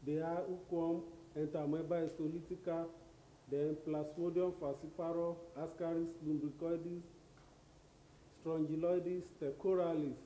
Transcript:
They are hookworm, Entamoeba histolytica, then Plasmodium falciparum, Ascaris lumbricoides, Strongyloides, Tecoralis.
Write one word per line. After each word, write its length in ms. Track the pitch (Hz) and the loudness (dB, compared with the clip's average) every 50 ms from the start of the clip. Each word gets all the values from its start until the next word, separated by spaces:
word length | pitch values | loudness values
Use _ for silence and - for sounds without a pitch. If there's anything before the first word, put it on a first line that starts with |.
| - | 0
They 120 | 135 151 156 | 0 0 0
are 240 | 160 165 170 175 185 | 2 0 0 0 0
hookworm, 540 | - 180 180 - - 180 170 165 165 170 170 - - - - - - - 151 | -2 -4 -6 -4 -2 0 2 4 4 2 2 0 -6 -12 -16 -16 -10 -2 -2
Entamoeba 680 | 151 151 - 165 147 143 151 160 160 151 175 170 165 | -2 0 0 0 2 2 2 2 2 2 2 2 2
histolytica, 760 | 156 156 - 160 151 165 170 160 - 180 180 - 180 165 165 165 165 165 - - - - - - - - - - - | 0 0 0 0 0 0 -2 -4 -6 -8 -4 -2 -2 0 0 0 -2 -6 -12 -18 -20 -20 -20 -20 -20 -20 -20 -6 -2
then 260 | 135 143 147 151 156 151 - 160 | 0 2 4 2 2 0 0 0
Plasmodium 640 | 151 151 151 151 - 170 170 175 165 180 180 180 175 - | 0 0 0 -2 -2 0 0 2 4 4 4 2 2 0
falciparum, 760 | 160 143 139 139 - 156 - - 170 165 165 170 170 170 170 170 - - - 139 | -2 -2 -2 -2 -6 -10 -6 -4 -2 0 2 2 2 2 0 -2 -8 -12 -8 -6
Ascaris 520 | 156 160 - - 170 165 165 165 165 165 - - 156 | -6 -6 -4 -4 -2 0 2 2 0 0 -4 -6 -2
lumbricoides, 760 | 151 151 147 147 151 143 - 170 165 170 165 165 170 175 175 170 - - - - - - - - - - - - - - - - - - - - - - - - - - - - | 0 0 2 2 -2 -4 -2 0 0 0 0 0 -4 -6 -6 -8 -10 -16 -20 -20 -20 -20 -20 -20 -20 -20 -20 -20 -20 -20 -20 -20 -20 -20 -20 -20 -20 -20 -20 -20 -20 -20 -8 -4
Strongyloides, 760 | 160 160 160 156 147 156 160 165 170 180 180 170 175 180 180 175 - - - 160 | -2 2 2 2 2 2 2 4 4 4 4 2 0 -2 -2 -4 -6 -8 -4 -4
Tecoralis. 720 | 139 139 - - 196 190 180 180 170 165 156 151 139 123 - - | -4 -4 0 2 4 4 4 4 4 2 2 2 0 -2 -4 -10